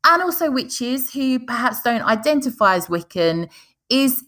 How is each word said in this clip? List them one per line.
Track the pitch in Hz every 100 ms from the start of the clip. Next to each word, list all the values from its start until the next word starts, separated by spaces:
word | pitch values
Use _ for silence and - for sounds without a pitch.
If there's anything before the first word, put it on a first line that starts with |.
| 302
and | 339
also | 359 339 320
witches | 262 254 - 240 262 254
who | 277 262 254
perhaps | 247 240 247 226
don't | 240 233
identify | - 220 294 302 277 - 202 185
as | 175
Wiccan | 170 170 180 165 165 170 - _ _ _
is | 262 269 262